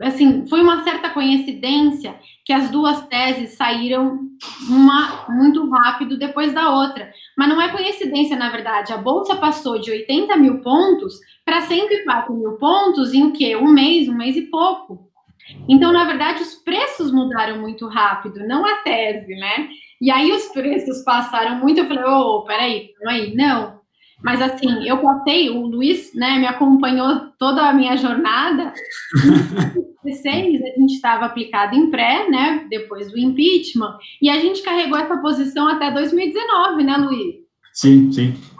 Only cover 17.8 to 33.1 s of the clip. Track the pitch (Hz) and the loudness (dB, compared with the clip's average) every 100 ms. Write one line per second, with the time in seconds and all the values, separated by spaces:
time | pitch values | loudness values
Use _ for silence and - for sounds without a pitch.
17.8 | 226 220 208 196 208 196 214 277 403 415 | -6 0 0 0 -8 -10 -4 -2 -2 -2
18.8 | 359 233 220 208 185 190 196 226 302 - | -2 -2 -2 -6 -10 -10 -6 -6 -8 -12
19.8 | - - 254 262 311 403 - 269 269 - | -20 -4 0 2 2 0 -4 -6 -4 -4
20.8 | - 254 - 240 - 233 226 247 269 320 | -4 -8 -2 -2 0 -2 -2 0 2 2
21.8 | 277 277 254 269 247 214 208 214 247 214 | 0 -2 0 2 2 -2 -2 -4 -2 -4
22.8 | - - 220 240 208 220 285 240 214 - | -10 -12 -6 -4 -4 0 0 0 -4 -14
23.8 | _ _ _ _ 240 247 262 262 262 233 | _ _ _ _ -4 -2 -2 -2 -2 -2
24.8 | 226 262 - 277 - 330 294 240 233 233 | -2 0 0 0 0 0 0 -2 -6 -2
25.8 | 269 370 - 240 247 269 254 247 269 269 | -2 -2 -6 -4 -2 0 0 0 4 4
26.8 | 262 254 254 311 - - 262 320 294 277 | 4 0 0 -2 -4 -4 -2 2 4 4
27.8 | 254 262 262 233 320 233 320 285 - - | 2 0 0 0 0 0 0 -2 -4 -10
28.8 | - - - 139 277 302 - 190 143 349 | -16 -16 -4 2 6 4 2 -2 -4 -4
29.8 | - - 277 269 277 311 381 277 254 254 | -8 -8 -10 -6 -4 -2 0 -2 -2 2
30.8 | 269 269 240 226 233 240 226 208 202 247 | 2 2 0 0 -2 -6 -6 -2 0 2
31.8 | 311 247 233 311 415 262 285 311 - 220 | 2 2 0 0 2 2 2 -2 -6 -10
32.8 | 214 202 202 | -10 -12 -10